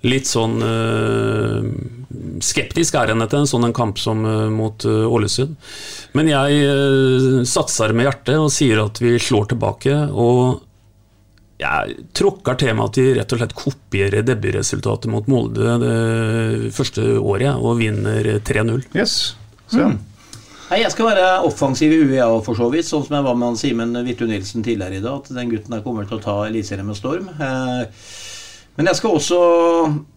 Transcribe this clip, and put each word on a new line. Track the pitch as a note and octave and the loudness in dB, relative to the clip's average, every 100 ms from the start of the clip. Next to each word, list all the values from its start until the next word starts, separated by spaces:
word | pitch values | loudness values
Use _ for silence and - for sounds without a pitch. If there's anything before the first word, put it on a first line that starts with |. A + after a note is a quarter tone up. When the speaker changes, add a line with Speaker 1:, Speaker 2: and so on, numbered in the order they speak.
Speaker 1:
litt | - C3 C3+ | 2 0 0
sånn, | A#2 A2+ A2+ | 0 0 0
eh, | A2+ A2+ A2+ A2+ A2+ A2+ A2 A2 A2 G#2+ G#2+ A2+ B2 A#2+ C3 - - - | -2 0 0 0 0 0 0 0 -2 -2 -4 -6 -10 -14 -14 -12 -10 -6
skeptisk | - - - - E3 | -4 -2 -2 0 0
er | D3 A2 | 2 2
en | A2+ | 0
etter | A2 C#3+ | 0 0
en | C#3+ | 2
sånn | A#2+ A#2 | 2 0
en | |
kamp | A#2 A2+ G#2 | 0 -2 -2
som, | - A2 | -4 -2
eh, | A2 A2 A2 | 0 0 0
mot, | A2 A2 A2 | 0 -2 -2
eh, | A2+ A2 A2+ | 0 2 2
Ålesund. | A#2+ G#2 - C#3 D3+ - - - - - | 0 0 -2 -4 -6 -16 -16 -14 -16 -4
Men | D3 D#3+ | 2 2
jeg, | C#3 C#3 D3 | 4 4 4
eh, | C#3+ C#3 C#3 C3+ C3 B2+ C3 C3 | 4 2 4 4 4 4 4 2
satser | B2 - D3 - G#2+ | 2 0 -2 0 0
med | A2+ C3+ | 2 2
hjertet | C3 - D3+ | 0 0 2
og | D3+ | 2
sier | - C#3 A2 | 2 2 2
at | G#2+ G#2+ | 0 0
vi | A#2+ A#2+ | 2 2
slår | - A2+ G2+ | 2 0 0
tilbake, | A#2+ G#2 G#2 C3+ D3 D3 | -2 -2 -2 0 0 0
og | G2 A#2+ B2 B2+ C3 - _ _ _ _ _ _ _ _ _ | 2 4 4 2 0 -8 _ _ _ _ _ _ _ _ _
jeg | C#2+ D2 G1+ - - | -2 -2 -4 -10 -10
tråkker | - G3 G3 - B2+ | 0 0 0 -4 0
til | C3 A2 | 0 0
med | |
at | G#2+ | 0
vi | C3+ C3 | 2 2
rett | C3 A2 | 2 0
og | A#2+ | -4
slett | A2+ | -4
kopierer | - - - _ G2 G2 G#2 | -4 -6 -8 _ -2 0 2
debutresultatet | A#2 A#2 G2+ - - G2+ A2+ A2 A#2 | 0 0 -2 -2 -2 -4 -2 -4 -2
mot | A2 G#2+ | -4 0
Molde | C#3 A2+ A2 A2+ A#2 | 0 0 0 0 2
det | A#2+ A2+ A2+ A2+ A2+ A2+ A2+ A2+ A2+ | 2 0 0 0 0 0 0 -2 -4
første | - C3 - G#2+ G#2+ | -4 -4 -2 0 0
året, | G2+ F#2+ | 0 0
ja, | C3+ B2+ | 0 0
og | A#2 A#2 | 0 0
vinner | A2 G#2 G#2 A2 A2 G#2+ | 0 0 -2 0 0 -2
tre | - A2 | 0 0
null. | A2+ A#2 - | 0 -2 -4
Speaker 2:
Yes. | C4+ - - - - - - - | -2 0 -2 -4 -8 -20 -20 -2
Så. | A#3 | 2
Speaker 3:
Mm. | C4+ G#2+ - - - - - - - | 2 0 -8 -20 -20 -20 -20 -20 -4
Nei, | F#3+ | 0
jeg | A3 | 0
skal | - A3+ | 0 2
være | G3+ F#3 F#3 | 4 4 4
offensiv | F3 - C3+ C3 D#3 | 0 0 -2 2 4
i | D#3+ | 6
huet, | C#3+ | 4
jeg, | C3 A#2+ | 4 4
og | A2+ | 2
for | A2 | 0
så | G#2+ A#2+ | 0 2
vidt, | D#3 | 0
sånn | D#3+ D3+ | 0 -2
som | C3+ D3 | -2 -2
jeg | |
var | C3+ | 0
med | A#2+ A#2+ | 0 0
han | A2+ | 0
Simen | C#3 A#2 A#2 A#2+ | -2 0 -2 -2
Vittu | B2 A#2+ A#2 | -4 -2 -2
Nilsen | G#2 F#2+ A#2 | -2 -4 -4
tidligere | A2 G#2+ F#2 F#2+ | -2 -2 -4 -6
i | |
dag, | A2 C#3 | -6 -6
at | - | -10
den | B2+ A#2+ | -8 -4
gutten | A2 G#2 | -4 -4
der | A2+ | -8
kommer | A#2 A2+ G2+ | -6 -6 -6
til | A2 | -6
å | |
ta | G#2 G2+ | -4 -2
Eliteserien | G#2+ A2+ G2+ G2 G2+ | -2 -4 -6 -6 -8
med | G2+ | -6
storm. | C3 E3+ G3 D3 | -6 -6 -8 -8
Eh, | C#3 C3 B2+ B2+ A2+ - - - - - - - _ - | -6 -4 -4 -4 -6 -12 -20 -18 -16 -18 -18 -20 _ -2
men | E3+ | 0
jeg | |
skal | F3 A3 D#3+ | 2 0 0
også | - F3 F3 E3+ E3+ E3+ D#3 D3 - | 2 4 4 6 4 4 2 -2 -6